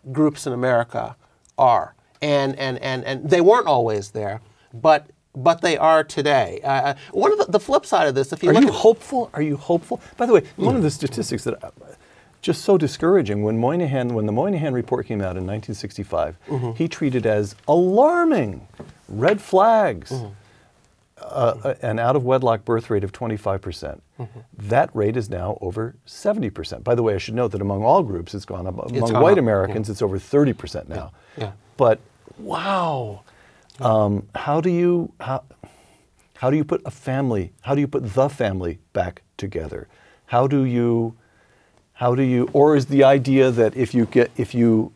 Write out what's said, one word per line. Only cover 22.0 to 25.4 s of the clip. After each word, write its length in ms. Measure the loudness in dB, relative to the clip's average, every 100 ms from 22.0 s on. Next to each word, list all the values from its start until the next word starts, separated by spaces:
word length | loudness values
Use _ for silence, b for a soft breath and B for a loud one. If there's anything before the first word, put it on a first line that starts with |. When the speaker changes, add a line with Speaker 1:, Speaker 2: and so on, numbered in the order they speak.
| -2 -2 0 0 0 -2 -2
Speaker 2:
birth 240 | -4 -2
rate 140 | -4
of 80 | -4
twenty-five 500 | -8 -8 -6 -4 -6
percent. 400 | -6 -12 -12 -14 _ -16
Speaker 1:
Mm-hmm. 200 | -16 -16 -20 -14
Speaker 2:
That 320 | -2 0 0 -2
rate 220 | -2 -2
is 120 | -6
now 280 | -8